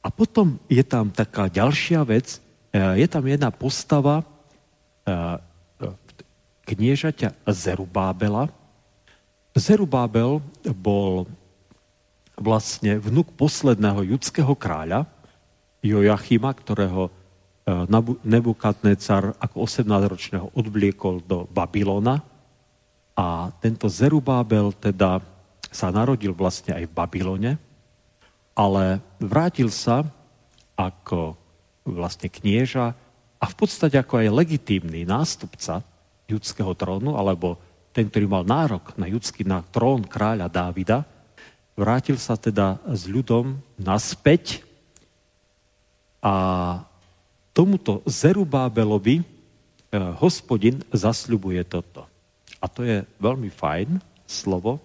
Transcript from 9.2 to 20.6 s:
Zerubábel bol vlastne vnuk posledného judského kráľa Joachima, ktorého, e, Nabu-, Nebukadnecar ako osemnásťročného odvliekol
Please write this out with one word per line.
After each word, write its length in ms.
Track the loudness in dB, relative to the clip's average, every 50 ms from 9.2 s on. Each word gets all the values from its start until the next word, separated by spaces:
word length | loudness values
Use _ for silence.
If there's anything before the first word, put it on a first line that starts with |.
| _ _ _ _ _ _ _
Zerubábel 880 | 0 4 4 4 4 4 2 0 0 0 2 2 2 2 2 0 -2 -4 -8 -18 -10 -6 -6 -6
bol 560 | -2 0 0 2 2 2 0 0 -2 -2 -6 -10 -20 _ _ _ _ _ _ -20 _ _ _ _ _ _ _ _ _ _ _ _ -6
vlastne 560 | 0 0 0 0 0 -4 -8 -2 0 0 0
vnuk 400 | 0 -2 2 2 2 2 0 0
posledného 800 | 0 0 0 0 2 4 4 4 4 4 2 2 0 0 0 -2
judského 400 | -2 -2 -4 0 0 2 2 2
kráľa 480 | 0 -2 -6 -4 -4 -4 -2 -2 -2 -2 -4 _ _ _ -20 _ _ _ _ _ _ _ _ _ _ -2
Joachima, 720 | 0 4 4 6 6 4 2 2 2 2 2 2 0 -4
ktorého, 520 | -4 -6 -6 -2 -2 0 0 0 -2 -4 -4
e, 20 | -6 -14 -20 _ _ _ _ _ _ _ _ -2 -2 0 0
Nabu-, 320 | 2 2 2 2 2 -4 -4 0
Nebukadnecar 1120 | 2 2 4 4 2 -2 0 -2 -2 -2 2 2 2 2 2 0 0 0 0 0 -2 -6
ako 320 | -6 -8 -8 -4 -4 -4 -4
osemnásťročného 880 | -2 -2 0 2 2 2 2 0 -2 -6 -10 -8 -8 -8 -8 -6 -4
odvliekol 640 | -4